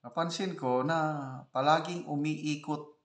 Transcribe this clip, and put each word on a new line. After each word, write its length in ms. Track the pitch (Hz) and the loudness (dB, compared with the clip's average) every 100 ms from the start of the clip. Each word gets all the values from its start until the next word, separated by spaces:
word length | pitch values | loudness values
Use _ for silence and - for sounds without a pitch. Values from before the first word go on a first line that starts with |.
napansin 560 | 123 165 170 170 190 160 | -6 -4 -2 -2 -4 -2
ko 240 | 131 127 | 2 2
na 160 | 139 165 156 151 135 131 - | 2 2 2 -2 -6 -10 -4
palaging 560 | 131 143 160 160 175 165 | 2 6 4 4 -6 -4
umiikot 880 | 147 151 151 151 147 147 151 - - | -2 0 0 -2 -4 -2 -6 -6 -18